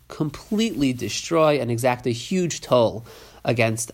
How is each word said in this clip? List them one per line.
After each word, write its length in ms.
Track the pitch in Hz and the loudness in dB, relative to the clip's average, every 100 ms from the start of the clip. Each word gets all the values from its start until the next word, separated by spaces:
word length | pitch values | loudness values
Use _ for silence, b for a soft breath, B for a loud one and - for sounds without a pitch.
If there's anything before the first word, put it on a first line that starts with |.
| - | -16
completely 840 | - 156 - - 214 226 143 135 | -6 -6 -6 -4 0 0 2 0
destroy 640 | 120 104 - - 165 151 147 | 0 -6 -6 -2 4 4 4
and 120 | 120 | 0
exact 360 | 117 123 123 123 | 0 0 0 -2
a 40 | |
huge 500 | 120 - 185 170 - | -4 -2 -2 0 -4
toll 460 | - 127 107 101 B B B B | 2 4 4 0 B B B B
against 460 | - 120 113 113 - | -2 2 0 0 -6